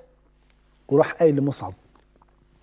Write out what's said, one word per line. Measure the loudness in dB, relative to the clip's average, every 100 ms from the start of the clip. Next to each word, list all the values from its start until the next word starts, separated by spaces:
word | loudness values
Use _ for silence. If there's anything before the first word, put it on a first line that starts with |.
| -20 _ _ _ _ _ _ _ 0
وراح | 0 2
قايل | 2 2 2
لمصعب: | -2 -4 -10 -14 _ _ _ _ _ _ _ _